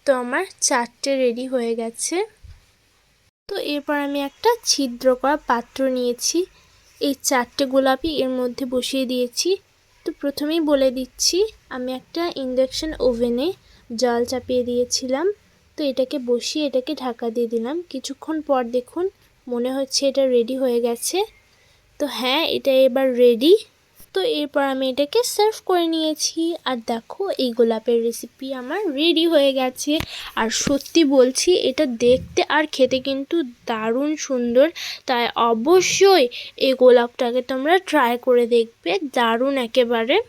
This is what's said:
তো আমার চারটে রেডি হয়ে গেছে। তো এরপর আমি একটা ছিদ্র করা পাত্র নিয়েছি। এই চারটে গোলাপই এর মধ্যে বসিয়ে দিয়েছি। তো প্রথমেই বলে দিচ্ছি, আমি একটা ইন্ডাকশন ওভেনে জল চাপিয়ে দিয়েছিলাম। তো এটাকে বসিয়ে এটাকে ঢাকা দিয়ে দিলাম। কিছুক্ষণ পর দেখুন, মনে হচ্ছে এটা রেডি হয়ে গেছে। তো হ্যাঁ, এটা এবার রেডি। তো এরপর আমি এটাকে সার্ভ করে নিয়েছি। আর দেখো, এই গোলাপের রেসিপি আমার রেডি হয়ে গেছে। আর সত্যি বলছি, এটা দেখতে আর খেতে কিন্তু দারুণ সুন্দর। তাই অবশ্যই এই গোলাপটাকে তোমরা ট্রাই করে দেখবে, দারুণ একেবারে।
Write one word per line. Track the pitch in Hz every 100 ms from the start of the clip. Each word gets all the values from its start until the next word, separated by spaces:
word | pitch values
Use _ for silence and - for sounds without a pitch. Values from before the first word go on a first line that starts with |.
তো | -
আমার | 254 240 285 381 -
চারটে | - 262 233 _ 277 269
রেডি | 254 233 254
হয়ে | 254 233 226
গেছে। | 226 226 - 339 440 _ - - _ _ _ _ _ _ _ _ -
তো | 392
এরপর | - 294 285 294
আমি | 285 285
একটা | 277 _ 440 466 -
ছিদ্র | - 269 240 262 254
করা | 262 294 -
পাত্র | 240 240 - 269
নিয়েছি। | 254 247 240 - 330 370 _ _ _ _ _
এই | 285 269
চারটে | - 262 247 - 269
গোলাপই | 269 269 262 330 294
এর | 262 254
মধ্যে | 247 240 269
বসিয়ে | 254 240 269 247
দিয়েছি। | 254 247 - 339 381 _ _ _ _ -
তো |
প্রথমেই | 320 285 277 294 330
বলে | 302 285 269
দিচ্ছি, | 254 254 - - 349 440 - _
আমি | 262 254
একটা | 254 _ 330 339 -
ইন্ডাকশন | 262 254 262 - 320 302
ওভেনে | 262 233 240 240 311 392 _ _ _
জল | 226 247 233 240
চাপিয়ে | 254 - 254
দিয়েছিলাম। | 240 240 247 - 262 269 359 415 _ _ _ -
তো |
এটাকে | 294 262 254 294
বসিয়ে | 240 240 - 311 294
এটাকে | 254 254 294
ঢাকা | 254 233 233
দিয়ে | 226 233
দিলাম। | 226 226 330 339
কিছুক্ষণ | 262 - 277 - 320
পর | 294 262 233
দেখুন, | 247 247 330 381 _ _ _ -
মনে | 240 247
হচ্ছে | 269 262 - 277
এটা | 269 269
রেডি | 240 233 262
হয়ে | 262 240
গেছে। | 233 233 - 349 440 _ _ _ _ _ _ _
তো | 294
হ্যাঁ, | - 254 277 320
এটা | 240 269 262
এবার | 262 254 269 240
রেডি। | 247 233 285 427 - _ _ _ -
তো | 381 370
এরপর | 302 294 294
আমি | 277 262 262
এটাকে | 254 285 453 494
সার্ভ | - 415 440 -
করে | 359 339
নিয়েছি। | 320 311 302 - - 330 330
আর | - 254 226
দেখো, | 233 - - 392 -
এই | 254
গোলাপের | 226 226 220 233 233
রেসিপি | 233 226 240 _ 269
আমার | 269 247 359 415
রেডি | 269 330 320 330
হয়ে | 320 277
গেছে। | 269 254 254 - 311 - - - -
আর | 220 -
সত্যি | - 277 - 330 294
বলছি, | 269 247 262 - 359
এটা | 285 254 302 226
দেখতে | 240 254 - - -
আর | 294 311
খেতে | - 254 262
কিন্তু | 269 269 277 339 262 240 -
দারুণ | 226 220 240 294 311
সুন্দর। | - 254 240 240 311 - - - -
তাই | 240 233 -
অবশ্যই | 233 226 254 370 349 - 392 370 240 - - -
এই | 269
গোলাপটাকে | 254 254 247 240 - 247 254
তোমরা | 247 262 285 370
ট্রাই | 370 302 240 240
করে | 254 247 233
দেখবে, | 233 226 _ 330 381 294
দারুণ | 254 233 226 262 277
একেবারে। | 233 262 233 233 226 359